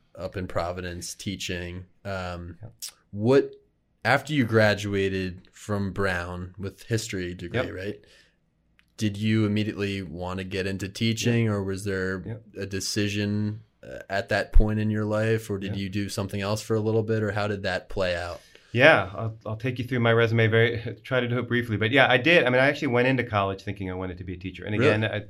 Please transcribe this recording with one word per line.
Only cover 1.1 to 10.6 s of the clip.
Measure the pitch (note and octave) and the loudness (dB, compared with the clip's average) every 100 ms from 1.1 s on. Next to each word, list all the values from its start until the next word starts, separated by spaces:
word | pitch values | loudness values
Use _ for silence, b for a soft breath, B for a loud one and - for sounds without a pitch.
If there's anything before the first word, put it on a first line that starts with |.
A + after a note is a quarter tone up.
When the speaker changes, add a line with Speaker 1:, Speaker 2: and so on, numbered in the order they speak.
Speaker 1:
teaching. | - G#2 F#2 - F2 F2 F2+ F2+ _ | -10 -8 -6 -6 -6 -8 -10 -14 _
Um, | G2+ F#2+ F2+ F2 F2 E2+ | -10 -8 -8 -8 -12 -14
Speaker 2:
Yeah. | - - - B B | -18 -14 -16 B B
Speaker 1:
what, | G2+ A2+ - - - _ _ _ _ | -2 4 4 4 -4 _ _ _ _
after | A2 C3+ D3 | 2 2 2
you | D3+ | 0
graduated | A2 A2+ G#2+ G2+ G#2 G2 F#2+ F#2+ F#2 F#2 - | 4 4 4 2 -2 0 0 -2 -4 -8 -18
from | - - G2+ G2 | -14 -6 -2 -2
Brown | G2 G2 F2+ F2 F2+ F2+ F#2+ | -2 0 -2 -4 -8 -10 -10
with | F#2+ - | -12 -10
history | - A2+ - F#2+ F2 | -4 -4 -2 -6 -6
degree, | F2+ F2 A2+ | -8 -6 -4
Speaker 2:
Yep. | A#2+ | -4
Speaker 1:
right? | F2+ G2+ - _ b b b _ _ _ _ _ - | -6 -8 -10 _ b b b _ _ _ _ _ -4
Did | G#2+ G2+ | -2 0
you | A2 A2 G#2+ | 2 4 4
immediately | G#2 G#2 F2 G2+ G2 | 2 0 -2 -4 -4
want | F2+ E2+ F2+ F#2 | -8 -8 -6 -6
to | |
get | F#2+ G2 | -6 -4